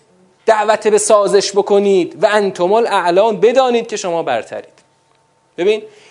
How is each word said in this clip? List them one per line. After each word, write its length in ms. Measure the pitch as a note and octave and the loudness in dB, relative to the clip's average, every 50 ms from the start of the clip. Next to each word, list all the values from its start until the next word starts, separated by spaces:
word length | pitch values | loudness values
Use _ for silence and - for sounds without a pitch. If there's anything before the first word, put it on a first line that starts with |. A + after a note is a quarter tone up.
| _ _ _ _ _ _ _ _ - | _ _ _ _ _ _ _ _ 0
دعوت 420 | - A3 G#3+ G#3 G#3 G#3+ G#3+ - G#3+ | 0 0 2 2 0 0 0 2 0
به 100 | G#3 G3+ | 0 2
سازش 540 | - - A3+ G#3 G3+ F#3 F#3 G3+ F#3+ - | 2 4 4 4 4 4 2 2 0 2
بکنید، 720 | - G3 G3 - G3+ G3+ G3+ G3+ G3 F#3 E3 - - C#3+ F#3 | -2 -2 0 2 0 0 2 2 2 0 0 -2 -4 -2 -2
«و 40 | G#3 | 0
انتم 420 | G#3 G#3+ G3+ F#3+ F#3+ F3 F3 F3+ G#3 | 0 2 0 -2 -2 -2 -2 0 0
الاعلون»، 680 | A3+ A#3 - G3 F#3+ E3+ F3+ E3+ F#3+ G#3+ A#3 G#3+ F3 | 0 0 0 -2 -2 -2 0 2 2 2 0 0 2
بدانید 480 | F#3 A#3 A#3+ C4+ C4 B3+ A#3+ A#3 A3 A#3 | 0 2 2 2 2 2 0 -2 -2 -4
که 100 | A3 G3+ | -10 -8
شما 260 | - F3+ E3+ E3 D#3 | -6 -6 -6 -4 -4
برترید. 500 | C#3+ B2 A2 G#2 - - G#2+ - - _ _ _ _ _ _ _ _ _ _ _ _ _ _ _ _ _ - | -4 -4 -4 -6 -8 -14 -14 -14 -16 _ _ _ _ _ _ _ _ _ _ _ _ _ _ _ _ _ -4
ببین 260 | F3 G3+ A3 A3 G#3+ - - - _ - | -2 -2 -2 -2 -6 -14 -20 -20 _ -14